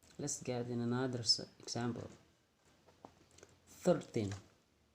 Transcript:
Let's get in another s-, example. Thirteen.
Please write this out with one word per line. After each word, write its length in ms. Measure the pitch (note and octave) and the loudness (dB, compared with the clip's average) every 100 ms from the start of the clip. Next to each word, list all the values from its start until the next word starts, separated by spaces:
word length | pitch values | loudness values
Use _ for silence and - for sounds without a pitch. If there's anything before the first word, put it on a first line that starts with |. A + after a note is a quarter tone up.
| - - | -20 -8
Let's 240 | D3 - | -4 -4
get 280 | - B2 A#2+ | -2 -2 0
in 120 | A#2+ | 0
another 380 | A#2+ B2 C3 A#2+ | 2 2 2 0
s-, 260 | A2+ - - - | 2 2 2 -12
example. 500 | - - A#2+ A2+ G2 - - - _ _ _ - - - - - - - - - - | -8 -2 -2 -2 -6 -12 -20 -20 _ _ _ -20 -20 -20 -20 -20 -20 -20 -20 -20 -20
Thirteen. 640 | - - D#3+ - - G2+ G2 - - _ _ _ | -4 4 4 4 0 0 -2 -10 -20 _ _ _